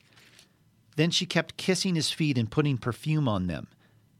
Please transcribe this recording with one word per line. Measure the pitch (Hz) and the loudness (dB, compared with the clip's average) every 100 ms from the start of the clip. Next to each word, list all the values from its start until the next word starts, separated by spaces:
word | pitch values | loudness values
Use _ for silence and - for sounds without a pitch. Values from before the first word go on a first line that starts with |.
| _ - - - - _ _ _ _ - | _ -20 -20 -20 -20 _ _ _ _ 0
Then | 165 | 0
she | - 175 | 0 0
kept | 170 165 - | 0 -2 -4
kissing | - 180 190 165 | 0 0 2 0
his | - | 0
feet | - 156 123 | 0 0 2
and | 110 | 0
putting | - 147 123 | 0 0 0
perfume | 123 - 156 156 135 | -2 -4 -2 0 2
on | 101 90 | 0 -2
them. | 71 - _ _ _ _ _ | -4 -8 _ _ _ _ _